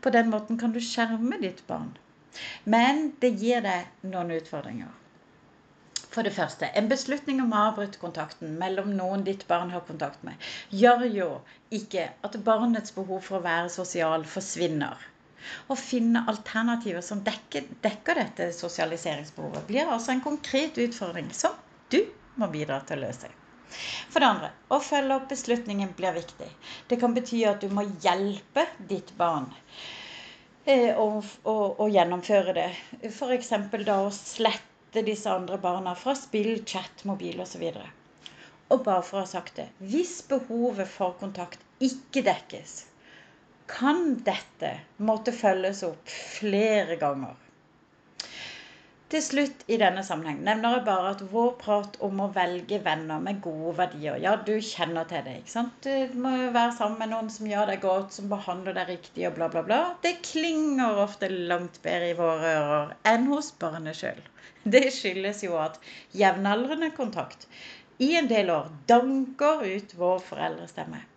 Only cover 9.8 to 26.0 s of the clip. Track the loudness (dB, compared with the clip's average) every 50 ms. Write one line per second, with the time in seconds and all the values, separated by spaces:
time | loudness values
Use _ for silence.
9.8 | -8 -8 -8 -6 -6 -6 -6 -10 -16 -16 -14 -12 -12 -12 -12 -12 -12 -8 0 6
10.8 | 8 8 8 8 4 0 0 0 -2 -2 -4 -6 -12 -18 -20 -20 _ _ -8 -8
11.8 | -8 -4 -4 -4 -4 -4 -6 -10 -10 -8 -8 -2 2 4 4 4 4 2 2 0
12.8 | -2 -6 -8 -8 -6 -4 -6 -6 -6 -4 -4 -4 -2 0 0 0 0 -2 -4 -6
13.8 | -8 -6 -2 0 2 2 2 0 -2 -4 -8 -8 -6 -6 -4 -2 0 0 0 0
14.8 | -2 -4 -6 -10 -16 -20 -20 _ _ _ -20 -18 -16 -14 -14 -14 -6 -6 -6 -6
15.8 | -4 -2 0 2 4 4 4 4 4 0 -2 -4 -4 -6 -2 0 2 2 0 0
16.8 | -2 -4 -6 -6 -6 -6 -6 -4 -2 -2 -4 -4 -10 -8 -8 -8 -8 -8 -14 -2
17.8 | -2 -2 -2 -2 -2 0 2 2 0 -2 -2 -4 -4 -4 -4 -4 -8 -8 -2 -2
18.8 | -2 -2 -2 -4 -4 -4 -4 -4 -6 -10 -12 -10 -10 -8 -8 -8 -6 -2 0 0
19.8 | 2 2 0 -2 0 0 0 0 0 -2 -4 -4 -6 0 0 0 0 0 0 0
20.8 | -2 -2 -2 -4 -6 -6 -6 -6 -8 -8 -8 -2 -2 -2 -2 -2 -16 -20 -20 -20
21.8 | -8 _ 2 2 2 2 -2 -18 -20 -18 -4 -4 -2 -2 -2 -4 -4 -2 -4 -4
22.8 | -4 -4 -6 -4 -4 -6 -8 -8 -12 -18 -18 -20 -20 -20 -20 -20 -20 -18 -14 -12
23.8 | -10 -8 -8 -10 -10 -2 2 6 6 6 4 4 -2 -8 -10 -12 _ _ 0 0
24.8 | 2 2 2 2 2 4 2 0 0 -4 -6 -6 0 0 0 0 0 -4 -2 -2
25.8 | -2 -2 -4 -2